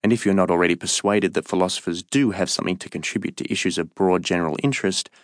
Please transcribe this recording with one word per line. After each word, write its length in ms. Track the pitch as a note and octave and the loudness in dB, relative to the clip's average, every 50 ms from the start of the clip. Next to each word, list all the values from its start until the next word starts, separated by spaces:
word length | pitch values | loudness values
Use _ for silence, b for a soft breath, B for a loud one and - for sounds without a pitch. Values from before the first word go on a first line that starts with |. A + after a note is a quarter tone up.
And 100 | - G#2+ | 4 2
if 120 | A#2+ A#2 - | 2 2 2
you're 80 | G2+ | 2
not 180 | G2 G2 F#2 F2 | 4 4 4 4
already 260 | F2 E2+ F2 F2 F2 | 4 4 4 2 2
persuaded 580 | - - F2+ - - - G2+ G#2 G#2 F#2+ F2+ - | 0 -2 -4 -4 0 0 2 2 2 2 0 -2
that 140 | F2+ - - | -2 -2 0
philosophers 540 | - F#2 F#2 F2+ - - - F2+ E2+ E2+ | 0 0 2 0 0 -4 -4 -6 -6 -6
do 280 | - _ - C#3 C#3+ A2+ | -8 _ 0 2 2 2
have 180 | F#2+ F2+ - - | 0 0 -2 -2
something 300 | - - - F2+ F#2 F2+ | -2 -4 -2 -4 -4 -6
to 100 | - - | -6 -10
contribute 480 | - E2+ - - - G#2+ - - - - | -10 -8 -8 -6 -6 -4 -6 -6 -8 -8
to 140 | - - | -6 -4
issues 240 | - F#2 - F#2+ E2+ | -4 -2 -2 -2 -2
of 180 | F#2+ E2 E2 _ | -2 -4 -6 _
broad 280 | - G2 F#2 F2+ F2+ | 2 2 4 4 2
general 340 | F2 - F#2 E2+ E2+ D#2+ D2 - | 2 0 0 0 0 -2 -2 0
interest, 480 | - C#3 C3+ - - F#2+ F#2+ - - - b b | -2 -2 -2 0 -2 -2 -2 -2 -6 -8 b b